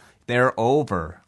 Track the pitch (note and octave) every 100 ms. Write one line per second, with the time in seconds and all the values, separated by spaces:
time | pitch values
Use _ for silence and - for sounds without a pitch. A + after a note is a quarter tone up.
0 | _ _ - B2 B2+ - A#2 C#3+ D3 F#2
1 | D#2+ E2